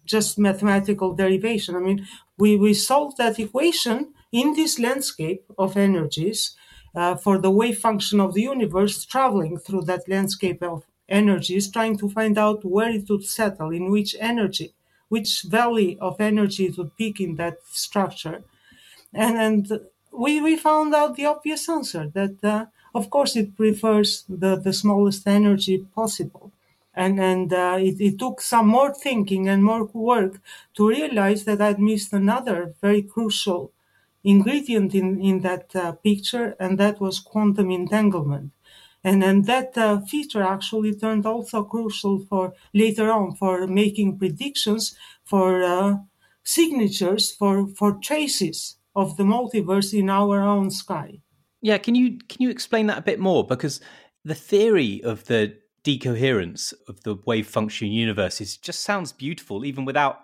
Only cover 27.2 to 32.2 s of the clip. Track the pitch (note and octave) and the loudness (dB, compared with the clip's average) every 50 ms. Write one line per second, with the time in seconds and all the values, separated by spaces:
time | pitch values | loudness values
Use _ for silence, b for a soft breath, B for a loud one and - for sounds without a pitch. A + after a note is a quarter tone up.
27.2 | F#3 F#3 F#3 F#3 F#3 D#3+ F#3 F3+ F3+ F3+ F3+ F#3+ F#3+ F#3+ F#3 F#3+ G#3 G3+ G3 G3 | 2 2 2 2 0 0 0 0 2 2 2 2 2 0 2 2 2 0 0 0
28.2 | B3+ C4 - - - - B3 A3+ A3 G#3 A3+ B3+ C#4 C#4 C#4 - - C#4+ B3+ A3 | -2 -6 -6 -6 -4 0 2 4 6 6 6 6 4 4 2 -2 -4 -2 -2 0
29.2 | G3 G3+ G3 F#3+ F#3+ F#3+ G3 G3 G3 G#3+ A3+ A3+ G#3+ G#3+ - A3+ A3 A#3 B3 A3+ | 0 0 0 0 0 2 4 4 4 4 4 2 -2 -4 -6 -4 0 2 2 2
30.2 | F#3+ F#3+ F#3+ - B B B B B B B - G#3 G#3+ A#3 C#4+ D#4 D4 C4 G#3 | 2 0 -4 -8 B B B B B B B 2 2 2 2 2 -2 -2 0 0
31.2 | G3 G3 G#3+ G3+ - A3 G#3 G3+ G#3 G#3 G3+ G3+ G3+ G#3+ A3 G#3 G#3 - - G3+ | 2 2 0 0 0 -2 0 2 2 2 2 2 2 2 2 0 -2 -2 -2 0